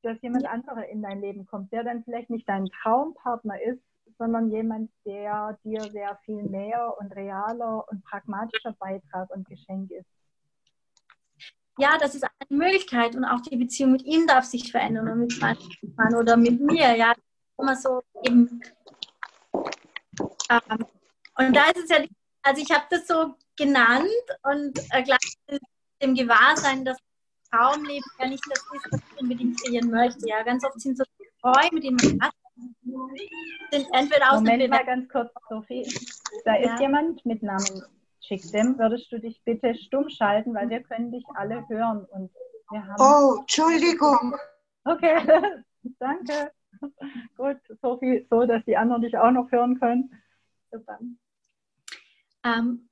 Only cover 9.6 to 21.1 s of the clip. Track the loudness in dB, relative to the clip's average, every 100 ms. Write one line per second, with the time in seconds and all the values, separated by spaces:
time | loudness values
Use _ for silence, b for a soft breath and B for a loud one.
9.6 | _ -12 -12 -16 -20 _ _ _ _ _
10.6 | _ _ _ _ _ _ _ _ B _
11.6 | _ 0 2 4 0 -2 -8 _ -4 0
12.6 | 2 2 0 0 0 0 -2 -2 -2 -4
13.6 | -4 0 4 4 4 2 6 4 4 -8
14.6 | -4 -4 -2 -2 -2 -2 -2 -2 -2 -2
15.6 | -8 -18 -18 0 2 4 6 6 6 4
16.6 | 2 4 4 6 4 2 _ _ _ -4
17.6 | -2 0 -2 -4 -6 -6 4 6 6 2
18.6 | -16 _ -20 _ -20 _ -20 _ _ -8
19.6 | -6 -10 _ -20 _ -8 -8 -8 0 0
20.6 | 0 -8 -8 _ _